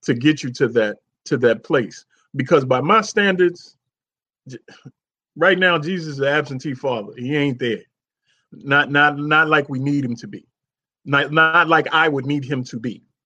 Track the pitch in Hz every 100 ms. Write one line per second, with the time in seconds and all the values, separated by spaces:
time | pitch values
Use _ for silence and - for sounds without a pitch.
0 | - 120 147 151 131 127 127 117 107 101
1 | _ _ - 135 120 113 - 147 104 -
2 | _ _ _ 139 127 160 131 127 147 214
3 | 214 214 202 185 180 175 - _ _ _
4 | _ _ _ _ - 127 - - 139 -
5 | _ _ _ 147 175 185 185 170 151 185
6 | 156 139 139 151 139 131 151 127 139 120
7 | 104 120 123 147 143 127 123 107 - _
8 | _ _ _ _ _ - 139 143 139 143
9 | 147 143 147 156 156 156 143 131 139 143
10 | 127 120 - - - _ _ _ _ _
11 | 135 143 143 156 160 165 160 160 - 160
12 | 160 143 131 147 131 135 123 120 120 90
13 | _ _